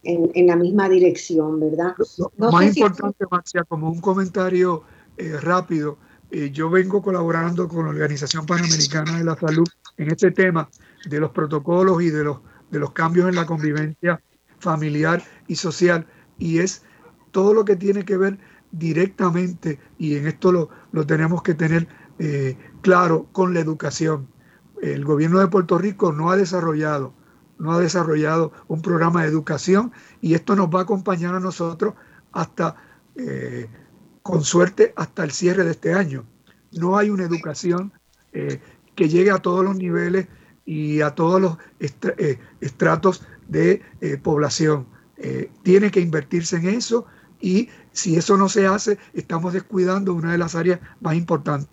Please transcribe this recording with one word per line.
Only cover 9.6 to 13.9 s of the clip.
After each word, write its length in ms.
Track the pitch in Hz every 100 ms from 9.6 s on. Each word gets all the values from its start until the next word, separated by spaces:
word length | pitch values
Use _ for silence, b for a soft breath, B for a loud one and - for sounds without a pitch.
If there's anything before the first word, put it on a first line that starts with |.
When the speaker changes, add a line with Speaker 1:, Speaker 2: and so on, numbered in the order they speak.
| 170 _ - -
Speaker 2:
en 120 | 151
este 220 | 165 190
tema 400 | 170 190 165 156 _ b b -
de 80 | 147
los 120 | 156
protocolos 680 | - 156 151 143 175 190 175
y 100 | 170
de 120 | 151
los, 160 | 147 139 b b _
de 80 | 147
los 140 | 143
cambios 360 | - 165 175 180
en 60 |
la 100 | 180
convivencia 760 | 160 160 151 147 156